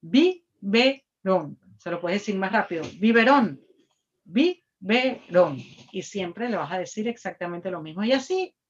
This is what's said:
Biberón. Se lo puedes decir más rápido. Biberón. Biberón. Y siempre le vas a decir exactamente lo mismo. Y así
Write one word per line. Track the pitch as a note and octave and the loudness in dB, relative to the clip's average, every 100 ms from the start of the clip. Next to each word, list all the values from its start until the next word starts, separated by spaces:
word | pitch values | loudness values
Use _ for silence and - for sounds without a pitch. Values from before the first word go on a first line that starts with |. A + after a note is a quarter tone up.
Biberón. | E3 A3 F4 F#4 _ _ G3 A3 C4 C#4 _ _ F#3+ F#3 D3+ C#3+ _ _ | 2 4 4 0 _ _ -2 2 2 0 _ _ 0 0 0 -14 _ _
Se | - | -10
lo | E3+ | -6
puedes | F3 G3+ | -4 -4
decir | G#3+ | -2
más | F#3+ F#3+ | -4 0
rápido. | A3 - E3+ C#3+ D3+ | 0 0 -4 -8 0
Biberón. | G#3+ A#3 A3+ C#4 G#3 C#3 _ _ _ _ _ _ | 4 4 6 6 4 -2 _ _ _ _ _ _
Biberón. | - F#3 E4 F4+ _ _ F#3 A#3 B3+ - - F3 E3+ C3+ - - - | -4 2 2 0 _ _ -2 0 0 -4 0 2 2 0 -12 -20 -14
Y | F#3+ | -12
siempre | - G3+ F3+ E3+ A#3+ | -10 -8 -8 -6 -4
le | G3+ | -4
vas | D3 | -4
a | F#3 | -6
decir | F3 - G#3+ | -8 -6 -6
exactamente | A#3 F#3+ - F3 F3 F#3 | -6 -10 -10 -8 -8 -8
lo | F3+ | -8
mismo. | D#3 E3 | -10 -4
Y | A3 | 0
así | C4+ C4 F#4 F#4 _ | 0 0 -4 -4 _